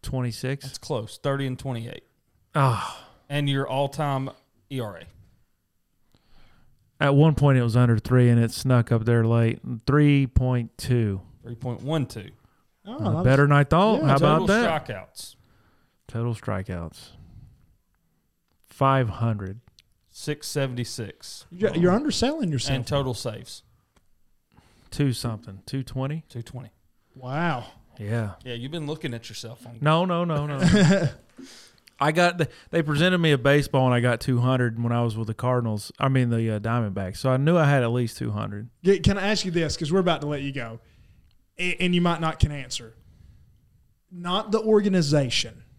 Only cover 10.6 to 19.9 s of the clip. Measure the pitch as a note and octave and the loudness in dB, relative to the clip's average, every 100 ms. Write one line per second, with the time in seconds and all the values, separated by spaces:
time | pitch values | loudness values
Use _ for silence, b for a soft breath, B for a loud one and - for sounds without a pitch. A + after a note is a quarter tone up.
10.6 | A2+ - - B2 A2 F#2+ F#2+ - A#2 A#2 | -4 -10 -2 0 2 -2 -8 -20 -16 -10
11.6 | C3 A#2+ C3+ D#3 B2+ - F#2+ - _ _ | -8 -8 -4 -4 -4 -8 -16 -20 _ _
12.6 | _ _ G3 C4+ G#3 D#3 B2+ C3+ C#3+ C#3+ | _ _ -16 -6 -2 0 2 4 6 4
13.6 | C#3+ D#3+ G#3 A3 A3 C3+ D3 D#3+ G3+ G#3 | 4 4 4 2 2 4 4 2 2 2
14.6 | A#3 D#3 - G2+ - - - _ _ _ | 2 -2 -6 -12 -12 -18 -20 _ _ _
15.6 | _ _ _ _ - A2+ A#2 A2+ - G2 | _ _ _ _ -12 -6 -4 -6 -6 -8
16.6 | F#2+ F2 E2 - - - b b b b | -6 -8 -10 -14 -20 -20 b b b b
17.6 | b _ _ _ _ _ _ _ _ _ | b _ _ _ _ _ _ _ _ _
18.6 | _ - C3+ C3+ A#2 F#2 A#2 G#2 F#2+ G#2+ | _ -2 2 2 0 -2 -4 -4 -8 -14
19.6 | _ _ _ | _ _ _